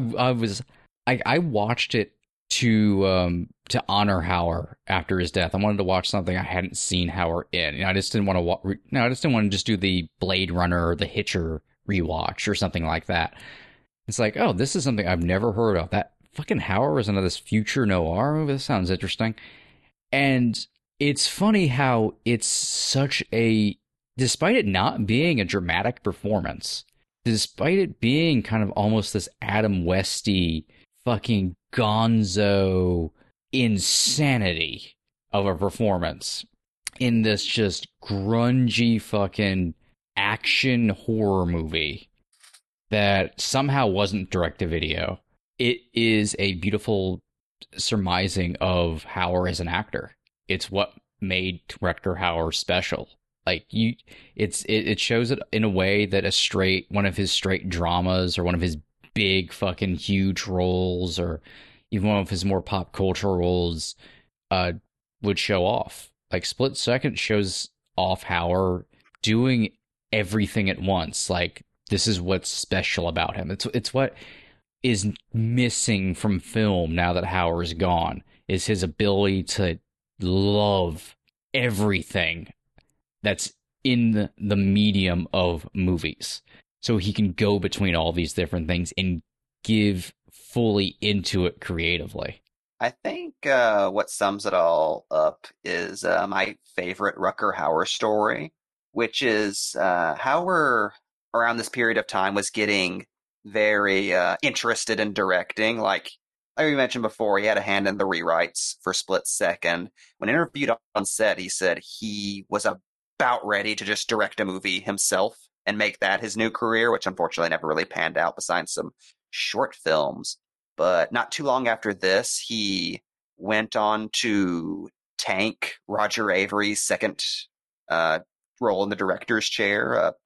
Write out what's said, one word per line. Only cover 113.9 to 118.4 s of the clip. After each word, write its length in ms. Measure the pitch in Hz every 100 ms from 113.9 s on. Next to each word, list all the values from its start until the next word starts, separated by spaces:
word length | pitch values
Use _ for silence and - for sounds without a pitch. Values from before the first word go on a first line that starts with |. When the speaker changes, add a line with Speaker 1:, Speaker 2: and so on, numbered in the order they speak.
| 104 -
Speaker 2:
direct 320 | 110 98 -
a 40 |
movie 360 | 101 92 98 90
himself 560 | - 101 - 95 104 - - _ -
and 120 | 104
make 200 | 107 -
that 200 | 98 95
his 160 | 110 107
new 140 | 113
career, 420 | 113 117 113 117
which 140 | 110 98
unfortunately 420 | 95 82 - 85
never 160 | 82 80
really 180 | 78
panned 340 | 82 - 82 82
out 180 | 85
besides 360 | -